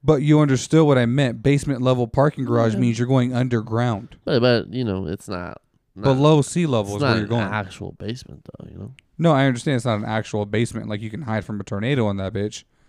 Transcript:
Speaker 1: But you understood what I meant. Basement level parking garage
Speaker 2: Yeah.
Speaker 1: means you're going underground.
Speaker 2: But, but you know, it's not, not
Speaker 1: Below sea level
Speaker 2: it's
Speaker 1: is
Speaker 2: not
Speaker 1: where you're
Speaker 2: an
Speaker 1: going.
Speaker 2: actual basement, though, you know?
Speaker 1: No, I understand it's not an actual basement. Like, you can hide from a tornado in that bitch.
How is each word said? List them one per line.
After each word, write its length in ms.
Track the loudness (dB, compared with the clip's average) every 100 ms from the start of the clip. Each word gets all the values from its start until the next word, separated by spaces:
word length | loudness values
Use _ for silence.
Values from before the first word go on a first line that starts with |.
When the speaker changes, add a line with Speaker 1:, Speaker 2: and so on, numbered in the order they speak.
Speaker 1:
But 180 | 2 2
you 160 | 4 4
understood 460 | 6 2 2 4 6
what 100 | 4
I 80 | 4
meant. 380 | 2 0 0
Basement 380 | 2 2 0 -2
level 260 | 0 0 0
parking 380 | 2 0 0 -2
garage 280 | 2 2
Speaker 2:
Yeah. 60 | 2
Speaker 1:
means 180 | 0 0
you're 100 | 2
going 260 | 2 2 0
underground. 840 | 0 -2 -2 -2 0 -2 -8 -12 -2
Speaker 2:
But, 140 | 2
but 340 | 4 2 0
you 100 | -6
know, 220 | -4 -4 -4
it's 200 | -8 -8
not, 340 | -10 -10 -14 _ _ _ -4
not 80 | 0 4
Speaker 1:
Below 260 | 6 4
sea 240 | 2 -2 0
level 280 | 0 -2
Speaker 2:
it's 40 | -2
Speaker 1:
is 40 |
Speaker 2:
not 60 | 0
Speaker 1:
where 60 | 0
you're 60 | 0
Speaker 2:
an 40 |
Speaker 1:
going. 120 | -2
Speaker 2:
actual 480 | -2 -4 -8 -12 -14
basement, 520 | -12 -12 -12 -14 -20 -20
though, 220 | -20 -18
you 60 | -16
know? 160 | -16 -18 _ 0
Speaker 1:
No, 120 | 2
I 140 | 4 2
understand 300 | 0 -2 -2
it's 80 | 0
not 120 | -2
an 60 | -2
actual 400 | -4 -4 -6 -2
basement. 420 | -2 -2 -4 -8
Like, 120 | -8
you 80 | -8
can 100 | -10
hide 220 | -6 -6 -6
from 140 | -10
a 40 |
tornado 460 | -8 -6 -2 0 0
in 80 | -2
that 160 | -6
bitch. 300 | -4 -6 -8 _ _